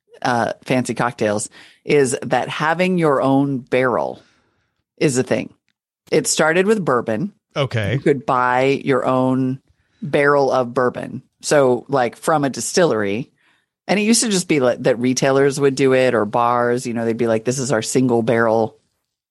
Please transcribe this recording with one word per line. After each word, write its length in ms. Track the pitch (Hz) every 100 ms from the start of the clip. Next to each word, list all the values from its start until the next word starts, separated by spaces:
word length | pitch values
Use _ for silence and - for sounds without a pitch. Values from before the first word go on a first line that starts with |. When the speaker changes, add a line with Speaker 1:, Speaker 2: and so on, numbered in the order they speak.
| _ -
Speaker 1:
uh, 320 | 135 120 110 -
fancy 300 | - 127 123
cocktails, 560 | 117 120 - 107 107 - - - _
is 340 | - 147 131 127
that 240 | 127 127 -
having 480 | - 156 165 185 180
your 240 | 160 131
own 380 | 131 135 139 135
barrel 600 | - 127 131 101 65 64 _ _ _ _ _ _ _ -
is 200 | 160 123
a 60 |
thing. 300 | 123 110 - _ _ _ _ _ -
It 160 | 170 131
started 380 | - 156 165 190
with 180 | 220
bourbon. 500 | 151 123 113 110 196 - _ -
Speaker 2:
Okay. 380 | - 113 98
Speaker 1:
You 60 | 127
could 260 | 165 139 -
buy 560 | 127 123 123 135 139
your 220 | - 123 -
own 560 | 131 127 131 131 131 _ _ _ _
barrel 500 | 180 151 143 143 135
of 220 | 127 120
bourbon. 480 | 120 123 - - 123 - _
So, 440 | - 151 131 123 -
like, 260 | 135 120 -
from 280 | - 156
a 60 | 139
distillery. 840 | 120 - - 165 113 101 104 - _ _ _ _ _ -
And 120 | 185
it 40 |
used 180 | 208 226
to 60 | 240
just 180 | 190 180
be 120 | 151
like, 220 | 127 117
that 160 | 131 113
retailers 600 | 123 127 139 135 143 135
would 160 | 139 135
do 180 | 135
it, 200 | 131 127
or 100 | 120
bars, 600 | 104 120 120 120 120 120 127
you 80 |
know, 100 | 113
they'd 140 | 117 113
be 100 | 117
like, 160 | 113
"This 160 | 113 135
is 120 | 123
our 80 | 113
single 400 | 110 131 127 117
barrel 560 | 113 117 117 110 113 - _ _ _ _ _